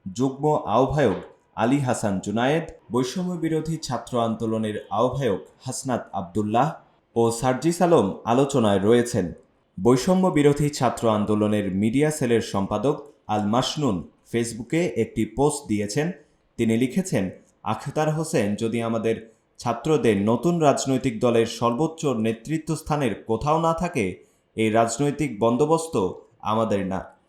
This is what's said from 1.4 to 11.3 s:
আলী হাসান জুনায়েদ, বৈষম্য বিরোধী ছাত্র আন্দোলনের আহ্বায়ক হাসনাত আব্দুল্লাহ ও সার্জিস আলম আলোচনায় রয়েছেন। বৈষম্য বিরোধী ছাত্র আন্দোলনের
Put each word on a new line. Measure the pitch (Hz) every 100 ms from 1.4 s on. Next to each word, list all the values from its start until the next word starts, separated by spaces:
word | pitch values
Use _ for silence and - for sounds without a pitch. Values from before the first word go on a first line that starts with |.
| _
আলী | - 113 143
হাসান | 127 110 107 95
জুনায়েদ, | 104 110 127 160 160 - -
বৈষম্য | 117 131 185 180
বিরোধী | 175 160 160 156 156
ছাত্র | - 120 - 120
আন্দোলনের | 113 110 113 113 107 104 -
আহ্বায়ক | 101 127 135 127 92 - _
হাসনাত | 123 - 131 113 -
আব্দুল্লাহ | 101 87 107 104 113 151 - _ _ _ 117
ও | 117
সার্জিস | 113 131 127 165 170
আলম | 175 160 98 -
আলোচনায় | 110 123 143 135 110 98
রয়েছেন। | 101 120 120 113 85 - _ _ _ -
বৈষম্য | 101 135 185 185 185
বিরোধী | 151 143 143 147
ছাত্র | - 123 - 117
আন্দোলনের | 107 104